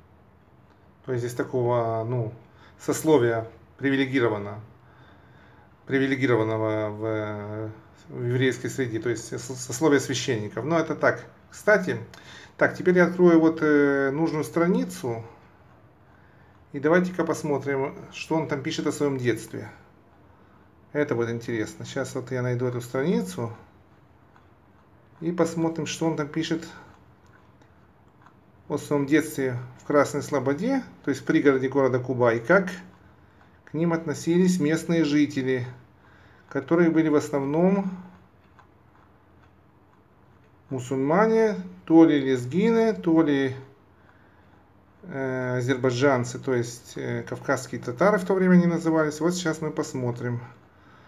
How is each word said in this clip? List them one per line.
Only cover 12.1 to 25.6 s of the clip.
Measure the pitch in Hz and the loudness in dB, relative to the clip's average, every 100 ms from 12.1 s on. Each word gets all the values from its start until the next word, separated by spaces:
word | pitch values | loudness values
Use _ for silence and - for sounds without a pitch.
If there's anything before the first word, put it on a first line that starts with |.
| - - - - - | -20 -20 -20 -8 0
так, | 147 - | 0 2
теперь | 180 180 | 4 6
я | 170 | 4
открою | 185 175 165 | 6 8 8
вот, | 160 160 | 6 4
э, | 151 147 143 139 139 | 4 6 4 4 2
нужную | 143 160 151 - | 0 0 -2 -2
страницу. | 170 170 208 127 - 123 113 - - - _ - - - _ _ - - - - - _ | 0 2 2 -2 -6 -6 -6 -10 -20 -20 _ -20 -20 -20 _ _ -20 -20 -20 -20 -20 _
И | 143 | -2
давайте-ка | 147 180 180 - 160 | 4 4 4 -2 -2
посмотрим, | 151 156 139 131 139 143 - - | -2 -2 -2 -2 -2 -4 -8 -16
что | - - 160 | -12 -4 -2
он | 143 | -2
там | 143 | -4
пишет | 156 160 151 | -6 -4 -4
о | |
своём | 143 147 131 | -2 -2 0
детстве. | 123 110 - 110 107 - - _ _ _ - _ _ - _ _ _ | -2 -2 -4 -12 -12 -18 -20 _ _ _ -20 _ _ -20 _ _ _
Это | 147 147 120 | -4 -2 -2
вот | 117 | -2
интересно. | 117 120 113 104 - 120 | -4 -6 -4 -6 -8 -10
Сейчас | 139 127 | -8 -6
вот | 135 127 | -8 -6
я | 127 | -4
найду | 123 123 127 | -2 -2 -2
эту | 123 | -4
страницу. | - 131 151 233 185 - 113 110 - - _ _ _ _ _ - _ _ _ _ _ _ _ - | -6 -4 0 -2 -2 -8 -10 -10 -20 -20 _ _ _ _ _ -20 _ _ _ _ _ _ _ -10
И | 165 | -4
посмотрим, | 175 165 165 | -2 -2 0